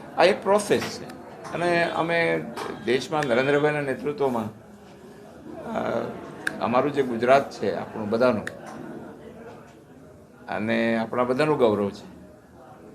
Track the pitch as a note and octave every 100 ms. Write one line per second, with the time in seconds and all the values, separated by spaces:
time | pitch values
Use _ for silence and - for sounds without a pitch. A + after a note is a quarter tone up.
0 | - - F3 G#3 F#3+ G3+ G3+ B2+ - -
1 | - - - - - D#3 F3 E3+ E3+ -
2 | E3 E3+ E3 E3 D#3 - - - G#2+ B2+
3 | - D#3 C#3+ A#2 C3+ C#3+ D3+ D3 C#3 B2+
4 | D3 D3 C3+ A#2+ G#2+ - - - - -
5 | - - - - - - A#3+ A3+ A#2 A#2
6 | - - - - - - G#2+ B2 C#3+ C#3
7 | B2+ A2+ A#2+ C3+ C#3 - G#2+ E2 G#2+ A2+
8 | G#2 A2+ B2+ A2 - - - - - -
9 | - - - - - - - - - -
10 | - - - - - F2+ G#2+ A2+ A2+ A2+
11 | A2+ A#2+ B2 B2+ D#3 C#3+ A#2 G#2 G2+ -
12 | - - - - - - - - -